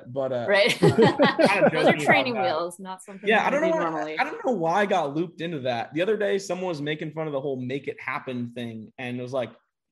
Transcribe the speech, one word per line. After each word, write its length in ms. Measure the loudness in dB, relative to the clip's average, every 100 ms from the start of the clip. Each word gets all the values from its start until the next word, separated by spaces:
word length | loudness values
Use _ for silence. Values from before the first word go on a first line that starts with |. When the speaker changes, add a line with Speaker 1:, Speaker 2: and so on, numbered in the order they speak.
| -8
Speaker 1:
but, 240 | -6 -4
uh, 140 | -2 0
Speaker 2:
Right. 220 | 2 2
<laughs> 100 | 4
Speaker 1:
kinda 180 | 4 6
Speaker 2:
Those 520 | 4 6 2 6 4
are 200 | 6 4
Speaker 1:
joking 0 | 4
about 180 | 4 4
Speaker 2:
training 340 | 4 4 2 -2
Speaker 1:
that. 80 |
Speaker 2:
wheels, 360 | -2 -2 -4 -8
not 240 | -14 -14
something 240 | -14 -8 0
Speaker 1:
Yeah, 140 | 2
Speaker 2:
you 60 | 2
Speaker 1:
I 20 |
don't 120 | 0
Speaker 2:
do 60 | 0
Speaker 1:
know 60 | 0
why, 80 |
Speaker 2:
normally. 360 | 0 -4 -6 -4
Speaker 1:
I 40 |
don't 220 | -4 -2 -2
know 80 |
why 280 | 0 2 2
I 40 | 2
got 300 | 2 0 -2
looped 260 | -4 -6
into 180 | -8 -4
that. 320 | -4 -4 -4
The 80 | -2
other 140 | 0 0
day, 220 | 0 -2
someone 320 | -2 -4 -4
was 120 | -4
making 300 | -4 -4 -6
fun 160 | -6 -4
of 60 |
the 80 | -4
whole 180 | -4 -6
"make 300 | -4 -6 -6
it 100 | -10
happen" 540 | -8 -8 -6 -6 -6 -8
thing, 380 | -10 -10 -14 -12
and 220 | -8 -8
it 20 |
was 120 | -4
like, 180 | -4 -4 -8 _ _ _